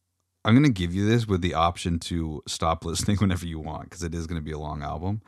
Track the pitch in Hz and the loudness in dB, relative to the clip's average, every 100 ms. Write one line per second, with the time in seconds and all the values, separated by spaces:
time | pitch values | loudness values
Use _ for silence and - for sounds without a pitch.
0 | _ _ _ _ 107 120 151 98 87 90 | _ _ _ _ 4 6 6 4 0 0
1 | 104 120 110 92 90 76 85 - 92 85 | 2 2 2 2 2 2 2 2 -2 -2
2 | - 87 80 76 - - 80 82 85 80 | -2 -2 -2 -6 -8 -2 0 0 -2 -2
3 | - 101 101 85 85 80 78 76 - - | 0 2 2 0 -4 -8 -8 -10 -12 -8
4 | 85 85 80 82 76 76 76 76 73 78 | -6 -4 -4 -6 -6 -6 -6 -6 -6 -4
5 | 90 107 | -4 -4